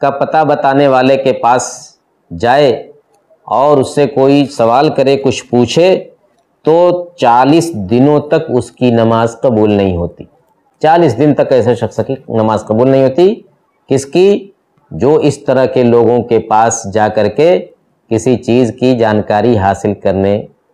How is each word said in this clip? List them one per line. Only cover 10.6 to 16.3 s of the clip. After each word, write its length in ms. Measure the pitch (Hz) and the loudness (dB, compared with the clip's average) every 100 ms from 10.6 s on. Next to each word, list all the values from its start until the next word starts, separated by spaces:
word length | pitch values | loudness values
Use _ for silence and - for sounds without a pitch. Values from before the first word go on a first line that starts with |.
| _ - | _ -4
चालीस 300 | 151 170 160 | 0 2 2
दिन 220 | 110 151 | 0 0
तक 140 | 131 - | 0 0
ऐसे 220 | 131 110 117 | 0 0 -2
शख्स 240 | 110 - | -4 -6
की 240 | 104 135 - | -6 -8 -6
नमाज 340 | 113 110 107 - | -2 0 -2 -2
कबूल 200 | 110 131 | 0 2
नहीं 140 | 135 | 2
होती। 440 | 131 - 190 120 - _ _ _ - | 2 2 0 0 -12 _ _ _ -6
किसकी? 600 | 135 - 170 196 202 - _ _ _ - | -6 -2 0 2 0 -4 _ _ _ -16
जो 280 | 80 131 156 | -4 0 2
इस 260 | 147 - - | 0 -2 -2
तरह 200 | 131 123 | 0 0
के 160 | 131 | 0
लोगों 380 | 120 117 113 120 | 2 2 2 0
के 180 | - | 0